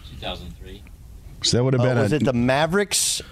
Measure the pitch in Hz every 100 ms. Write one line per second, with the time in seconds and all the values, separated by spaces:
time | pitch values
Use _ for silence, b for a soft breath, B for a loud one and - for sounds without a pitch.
0 | - - 101 87 78 82 - 95 - -
1 | - - - - - 113 131 127 123 123
2 | 107 147 123 120 120 135 160 190 202 -
3 | - - -